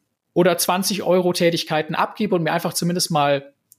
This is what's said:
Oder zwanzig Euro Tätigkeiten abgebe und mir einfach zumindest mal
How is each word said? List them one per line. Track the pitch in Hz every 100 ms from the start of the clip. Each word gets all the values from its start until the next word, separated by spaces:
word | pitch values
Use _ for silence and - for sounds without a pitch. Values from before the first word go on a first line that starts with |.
| _ _ _
Oder | 170 180 170
zwanzig | - 180 190 190
Euro | 170 185 180
Tätigkeiten | 175 170 160 - 156 156
abgebe | 160 208 - 214
und | 180
mir | 156
einfach | 165 170
zumindest | - 175 175 -
mal | 156 143 139 - _ _